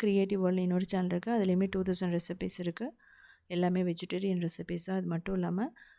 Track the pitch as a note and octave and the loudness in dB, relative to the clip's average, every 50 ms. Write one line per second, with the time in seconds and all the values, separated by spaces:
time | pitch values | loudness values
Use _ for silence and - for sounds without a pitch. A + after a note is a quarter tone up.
0 | - G#3 G3 G3 F#3+ F#3+ G3+ F#3+ F#3 F3+ F#3 F#3 F#3 F3+ F3+ F#3 F#3+ - - F#3+ | 0 2 4 4 4 2 2 2 2 2 2 2 2 2 2 2 0 0 0 0
1 | F3+ F3+ F3 F3 - A3+ A#3+ A#3 G3 F#3+ F3+ F#3 F#3+ F#3+ F#3+ F#3+ F#3 F#3+ F3+ F3+ | 0 0 0 -2 -2 0 0 2 2 4 4 4 2 2 0 0 0 0 0 0
2 | F#3+ F3 F3 E3+ - - F3+ - F3+ F#3 - - F3+ F3 E3+ - A3+ C#4 - _ | 0 0 0 0 0 -2 -2 -4 -4 -4 -4 -4 -4 -4 -4 -4 -6 -10 -10 _
3 | _ _ - - - - - _ _ - F3+ F3 F3+ F3+ F3+ F#3 F3+ F3+ E3+ E3+ | _ _ -20 -20 -20 -20 -20 _ _ -6 -2 0 2 2 2 2 2 0 0 -2
4 | F3+ - F3+ F3+ G3 G3 F#3+ F3+ E3+ E3 - - E3+ - F3+ E3+ - - F#3+ F#3+ | -4 -6 -4 -2 0 0 0 0 0 -2 -2 -4 -6 -6 -6 -6 -4 -2 -2 -2
5 | F#3 E3+ E3+ E3 F3 G3 F#3+ F#3 F3 F3 F3 F#3 A#3 - - - - - - | -2 -2 -2 -4 -2 -2 -2 0 0 0 0 0 -2 -4 -6 -10 -20 -20 -20